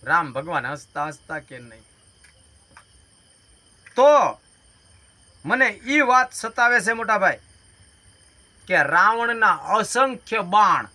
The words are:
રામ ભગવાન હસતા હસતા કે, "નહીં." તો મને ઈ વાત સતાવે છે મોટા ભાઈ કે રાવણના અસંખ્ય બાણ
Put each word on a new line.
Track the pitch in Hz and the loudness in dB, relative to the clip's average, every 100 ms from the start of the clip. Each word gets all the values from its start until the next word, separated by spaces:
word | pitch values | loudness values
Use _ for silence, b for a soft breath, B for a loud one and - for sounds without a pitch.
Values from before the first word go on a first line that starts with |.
રામ | - 165 156 | 0 -2 -2
ભગવાન | 127 156 156 123 | -8 -6 -6 -6
હસતા | 143 - 151 147 | -12 -12 -10 -10
હસતા | 147 _ 156 | -10 _ -16
કે, | - 131 | -14 -20
"નહીં." | 120 113 110 _ _ _ _ _ _ _ _ - _ _ _ _ _ _ _ _ _ _ - - | -20 -20 _ _ _ _ _ _ _ _ _ -20 _ _ _ _ _ _ _ _ _ _ -12 2
તો | 277 294 165 107 _ _ _ _ _ _ _ _ _ _ 147 | 6 6 2 -4 _ _ _ _ _ _ _ _ _ _ -6
મને | 240 254 202 233 | 0 0 -2 -4
ઈ | 294 269 | 0 4
વાત | 254 254 | 2 2
સતાવે | - 226 226 240 240 190 | -6 -10 -2 2 2 0
છે | |
મોટા | 226 220 208 | -6 -2 0
ભાઈ | 185 - _ _ _ _ _ _ _ _ _ _ _ _ - | 0 -2 _ _ _ _ _ _ _ _ _ _ _ _ -2
કે | 180 139 | 0 2
રાવણના | 165 196 226 233 226 214 170 - 208 | 2 2 2 -4 0 0 0 -2 -2
અસંખ્ય | 208 240 269 247 - 220 180 | -2 0 -2 -2 -8 -6 0
બાણ | 185 202 151 113 | 2 2 2 -4